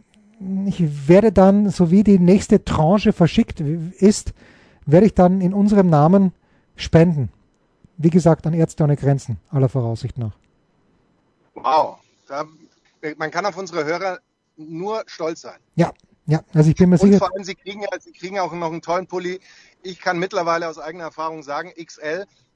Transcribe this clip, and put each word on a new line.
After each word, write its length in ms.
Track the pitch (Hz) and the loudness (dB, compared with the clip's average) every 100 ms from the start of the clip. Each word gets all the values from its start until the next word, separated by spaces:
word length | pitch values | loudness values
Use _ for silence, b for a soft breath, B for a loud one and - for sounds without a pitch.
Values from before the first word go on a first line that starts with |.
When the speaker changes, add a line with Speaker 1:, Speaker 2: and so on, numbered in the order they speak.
| - _ _ - 190 190 | -20 _ _ -16 -8 -6
Speaker 1:
ich 440 | 196 - 156 143 139 | -6 -4 -4 -2 4
werde 240 | 185 220 | 4 4
dann, 380 | 196 190 202 208 | 4 4 4 2
so 200 | - 170 | 0 2
wie 140 | 196 | 4
die 140 | 208 196 | 4 4
nächste 440 | 175 196 - 202 | 6 4 4 0
Tranche 480 | - 156 156 196 220 | 2 0 2 2 0
verschickt 480 | - 160 - - - | 2 2 2 -2 -6
ist, 720 | 147 170 165 - 196 - - b b b b b - | -6 -6 -10 0 2 2 -6 b b b b b 2
werde 200 | 147 220 | 4 4
ich 80 | |
dann 260 | - 180 190 | 4 2 2
in 120 | 180 | -2
unserem 380 | 202 202 208 185 | 0 2 2 4
Namen 420 | 147 156 196 185 - _ _ _ - | 4 4 4 2 -4 _ _ _ -16
spenden. 540 | - 160 175 147 117 - _ _ _ _ _ - | 0 4 4 0 -6 -10 _ _ _ _ _ -4
Wie 140 | 160 | 0
gesagt, 360 | 175 165 160 156 | 2 2 0 -2
an 80 | |
Ärzte 300 | 165 160 - | -2 -2 -2
ohne 120 | 147 143 | -2 0
Grenzen, 420 | 135 135 - 104 _ | 0 -2 -4 -12 _
aller 180 | 143 131 | -2 -2
Voraussicht 480 | 135 117 117 120 - | -2 -4 -6 -10 -10
nach. 180 | 110 - _ _ _ _ _ _ _ _ _ _ _ - | -10 -12 _ _ _ _ _ _ _ _ _ _ _ -10
Speaker 2:
Wow. 360 | 127 147 123 - _ _ - | -2 0 -2 -8 _ _ -14
Da, 160 | 139 156 160 156 _ _ _ 156 151 | -12 -12 _ _ _ _ _ -14 -10
man 140 | 156 | -8
kann 160 | 165 196 | -6 -6
auf 100 | 170 | -8
unsere 280 | 185 165 | -8 -6
Hörer 340 | 147 170 190 180 _ _ _ - | -6 -6 -6 -10 _ _ _ -20
nur 460 | 156 165 202 220 - | -16 -12 -8 -10 -12
stolz 340 | - 165 170 | -10 -10 -10
sein. 180 | 220 - _ 160 | -16 -20 _ -4
Speaker 1:
Ja, 160 | 170 - _ _ - | -4 -6 _ _ -6
ja. 140 | 156 - | -6 -2
Also 180 | 156 156 | 0 2
ich 60 | 151 | 2
bin 140 | 180 | 2
mir 100 | 175 | 4
Speaker 2:
Und 60 | 196 | 4
Speaker 1:
sicher 120 | 196 | 4
Speaker 2:
vor 140 | 180 | 0
allem, 120 | 196 | -6
sie 100 | 185 | -12
kriegen 280 | 180 190 202 | -14 -14 -12
ja, 60 | 202 180 | -10 -10
sie 120 | 170 | -14
kriegen 260 | _ 180 196 | _ -10 -8
auch 140 | 175 | -8
noch 180 | 175 165 | -6 -8
einen 120 | 165 | -8
tollen 240 | 165 180 175 | -6 -6 -6
Pulli. 340 | 180 175 185 b b b _ | -10 -8 -10 b b b _
Ich 180 | 190 180 | -18 -8
kann 180 | 185 175 | -6 -4
mittlerweile 500 | 190 196 170 165 165 | -4 -4 -4 -4 -6
aus 100 | 156 | -12
eigener 260 | 151 175 | -16 -14
Erfahrung 380 | 160 156 160 160 | -14 -10 -10 -10
sagen, 300 | 135 147 175 170 | -10 -10 -12 -18
X 220 | 165 - | -20 -14
L 280 | 151 175 202 _ _ | -10 -10 -12 _ _